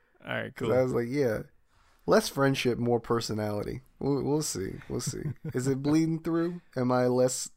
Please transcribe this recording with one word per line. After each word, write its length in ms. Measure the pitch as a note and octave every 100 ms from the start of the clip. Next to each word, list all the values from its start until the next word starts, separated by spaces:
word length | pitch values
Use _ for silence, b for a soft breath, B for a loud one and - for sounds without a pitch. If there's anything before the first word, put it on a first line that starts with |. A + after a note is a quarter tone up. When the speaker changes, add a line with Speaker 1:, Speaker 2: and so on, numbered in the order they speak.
| _ _ -
Speaker 1:
All 80 |
right, 200 | A#2+ A2+
Speaker 2:
'Cause 140 | - A#2
Speaker 1:
cool. 80 | B2+
Speaker 2:
I 40 |
was 100 | B2+
like, 160 | A#2+ A#2+
"Yeah. 320 | C#3+ B2 G#2+ - _ _ _ _ _ -
Less 220 | G3+ -
friendship, 500 | C#3 C#3 C3+ B2 A2+
more 220 | A#2+ A#2
personality." 840 | - - - G#2+ G#2+ G#2 A#2 B2+ - -
We'll, 240 | C3+ C#3
we'll 200 | C3 D3+
see. 300 | D3+ - F#2+ D#3+ -
We'll 120 | B2+
see. 200 | - - D3
Speaker 1:
<laughs> 200 | - D3+
Speaker 2:
Is 120 | B2+ C3
it 140 | C3+
bleeding 380 | C#3+ D#3+ D#3+ D#3+
through? 400 | E3+ E3 F3 F3 - C3
Am 140 | B2
I 140 | B2+ B2+
less 440 | B2+ B2+ - -